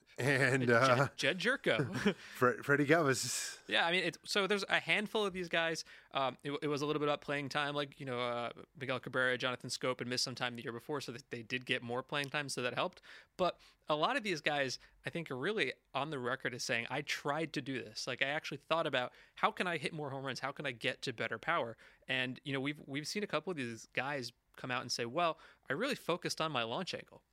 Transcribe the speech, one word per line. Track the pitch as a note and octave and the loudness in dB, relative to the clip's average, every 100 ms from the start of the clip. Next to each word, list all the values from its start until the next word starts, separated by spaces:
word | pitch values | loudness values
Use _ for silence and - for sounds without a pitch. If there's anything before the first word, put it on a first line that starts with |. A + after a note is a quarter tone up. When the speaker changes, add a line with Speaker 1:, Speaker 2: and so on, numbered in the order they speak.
| _ - | _ -2
Speaker 1:
and, | B2 C3+ C3+ C3+ B2 | 2 4 6 4 6
Speaker 2:
Jed, | |
Speaker 1:
uh, | A#2 C3 B2 C#3 - | 8 8 6 4 2
Speaker 2:
Jed | C3+ F3+ | 0 2
Jerko. | F#3 C4+ - A2+ B2+ G3 G#3 - | 0 0 2 2 0 0 0 0
<laughs> | - - | -4 4
Speaker 1:
Fre-, | B2 A#2 | 4 4
Freddie | A#2 C#3+ C#3+ | 4 4 6
Galvis. | D#3+ D3 B2 B2 - - - - | 6 6 2 0 -4 -4 -8 0
Speaker 2:
Yeah, | G#3+ E3+ | 2 4
I | |
mean, | F3+ | 2
it's, | F3 - | 2 -2
so | - G#3 F#3+ | -2 0 2
there's | G3+ G3 | 0 2
a | E3 | 0
handful | D#3+ F3 G#3 A3+ G3+ | 2 0 2 0 0
of | |
these | F#3 F3 | -2 -2
guys. | E3+ E3 D#3+ - - - | 0 0 -2 -6 -14 -6
Um, | - C3+ B2 | -2 -2 -2
it, | C#3+ C#3+ | -4 -2
it | D3+ | 0
was | D3 | 0
a | D3 | 0
little | D3+ | 2
bit | D3 | 2
about | D3 | 0
playing | - C#3+ C#3 | -2 -2 -2
time, | D3+ C#3+ | -2 0
like, | D3 C#3+ - | -2 -4 -6
you | C3+ | -6
know, | B2 | -2
uh, | B2 A#2+ A#2+ - - - | -2 -2 -4 -8 -16 -8
Miguel | B2 B2+ | -4 -4
Cabrera, | - C3 B2+ B2 | -2 2 2 2
Jonathan | C3 B2 B2+ | 0 -2 -4
Schoop, | - C3 B2+ | -2 -2 -2
and | A#2+ | -2
missed | B2 | -2
some | - B2 | -2 -2
time | B2 | -4
the | A#2+ | -4
year | A2+ | -8
before, | A#2 - D3 | -8 -6 -6
so | - | -6
that | A#2 - | -10 -10
they | A#2+ | -10
did | A2 B2+ B2 | -4 -4 0
get | B2+ | -2
more | A#2+ A#2+ | -2 -6
playing | C3 D3+ C#3+ | -4 -4 -2
time, | D3+ C#3+ | -4 -4
so | - | -4
that | B2 | -2
helped. | A#2+ F3 - - - - - | 0 -2 -4 -20 -20 -10 0
But | F3+ - - _ - | 0 0 -10 _ 0
a | D3+ | 2
lot | E3+ C4+ | 2 2
of | |
these | G#3+ D#3+ | 0 -2
guys, | D#3 D3 C3+ - - _ | 0 2 0 -2 -10 _
I | - | -8
think, | E3+ D#3+ | -6 -6
are | B2+ | -4
really | D3+ G#3+ C3+ - _ | -2 0 0 -2 _
on | C#3 C#3+ | -4 -2
the | D3 | -2
record | B2 C3 C3+ | -2 -2 -2
as | A#2+ | -4
saying, | - A#2+ A#2+ | -2 0 0
"I | C3 | -4
tried | D3 - D3+ D3 D#3+ | -2 -2 0 0 0
to | D3 | -4
do | C3 C3 | -4 -4
this. | A2 G#2+ - | -6 -8 -4
Like, | B2 | -2
I | C3+ | 0
actually | D3+ - D3 - | -2 -4 -6 0
thought | D#3+ D#3 | 2 2
about | C3 B2 - - | 2 0 -6 -20
how | - G3 | 2 2
can | G#3 F#3+ | 2 -2
I | E3+ | -2
hit | D3+ | -2
more | D#3+ D3 | -4 -6
home | C3+ | -6
runs? | C3+ B2 | -6 -4
How | C3+ | -4
can | - | -4
I | D3 | -6
get | A#2+ B2+ B2+ | -2 -2 -2
to | - | -4
better | A#2 A2+ A2+ | -2 -2 -2
power?" | - E3 A#2 A2+ - - - | 0 0 -2 -6 -18 -12 -2
And, | C3 B2+ B2+ | 0 0 -4
you | C#3+ | -4
know, | C3+ | -2
we've, | C3+ D3 - | -2 -4 -8
we've | C#3 D3+ | -8 -6
seen | G#3 | -6
a | G#3 | -2
couple | D3+ D#3 | -2 -2
of | E3+ | -4
these | A#2+ A2+ - | -4 -6 -8
guys | - B2+ C#3+ A#2 - _ - | -4 -2 -2 -6 -10 _ -12
come | C3 | -4
out | B2+ | -4
and | A#2+ | -2
say, | - A#2+ | -2 -2
"Well, | C#3 E3+ D#3 - - - | 2 0 0 -8 -12 -4
I | |
really | C#3 C4+ A#3 | -2 -2 -2
focused | - F3 D#3+ - | -2 -2 -2 -2
on | D#3+ | 0
my | C#3 | 0
launch | A2+ C3+ F#3 | -2 -2 -4
angle, | - - - _ | -6 -10 -20 _